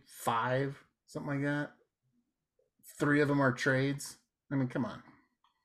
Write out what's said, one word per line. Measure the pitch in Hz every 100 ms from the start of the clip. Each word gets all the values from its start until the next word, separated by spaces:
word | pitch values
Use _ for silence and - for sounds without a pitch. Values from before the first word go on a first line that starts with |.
| -
Five, | - - 117 120 131 139 139 - _ -
something | 151 147 139
like |
that. | 143 147 147 - _ _ _ _ _ _ _ _ _ _ - -
Three | 147 147
of | 143
them | 143
are | 135
trades. | 123 143 131 135 139 - - _ _ -
I | 139
mean, | 123
come | 143
on. | 107 78 - - _ _ _ _